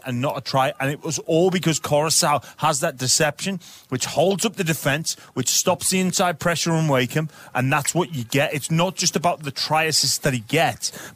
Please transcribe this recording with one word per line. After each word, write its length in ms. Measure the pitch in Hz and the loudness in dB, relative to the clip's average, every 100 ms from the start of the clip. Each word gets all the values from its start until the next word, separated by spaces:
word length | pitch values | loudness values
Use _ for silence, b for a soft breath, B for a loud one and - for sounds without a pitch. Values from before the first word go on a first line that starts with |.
| - | -4
and 140 | 120 | -2
not 140 | 139 - | -2 -4
a 60 | |
try, 320 | - 135 135 - | -2 0 0 0
and 100 | 135 | -4
it 140 | 147 | -4
was 160 | 165 - | -6 -6
all 320 | - 160 185 | 0 2 4
because 280 | 175 165 156 | 2 0 -2
Koroisau 640 | - 147 156 - 160 147 B - | 0 2 2 2 2 0 B -2
has 220 | 151 143 | 0 2
that 180 | 165 127 | -2 -2
deception, 600 | 127 - 156 - 185 190 B B B | -2 2 2 0 -6 -6 B B B
which 160 | 131 - | -6 -2
holds 380 | - 180 196 | 2 2 2
up 120 | 220 190 | -2 -2
the 80 | |
defence, 520 | 165 160 147 143 165 - B - | -2 -2 0 -2 -4 -8 B -6
which 140 | 127 | -2
stops 420 | - - 175 - | 0 0 0 0
the 80 | 185 | 0
inside 400 | 185 170 180 165 | 0 0 0 0
pressure 320 | 175 160 170 | -2 0 0
on 160 | 160 160 | 2 2
Wakeham, 420 | 131 123 156 156 B B | 2 2 -2 -4 B B
and 180 | - 131 | -2 2
that's 220 | 147 127 | 2 0
what 220 | 165 175 151 | -2 -2 -4
you 80 | |
get. 320 | 113 135 151 151 | -2 0 0 -2
It's 160 | - | -2
not 240 | 160 185 - | 0 0 0
just 200 | 175 185 | -2 0
about 280 | 170 165 | 0 0
the 80 | 147 | -6
try 320 | - - 156 | -8 -2 0
assist 400 | 160 143 139 - | 2 0 0 0
that 100 | 151 | 0
he 60 | 127 | -2
gets, 720 | 104 151 151 101 - - - | 0 2 2 0 -8 -10 -16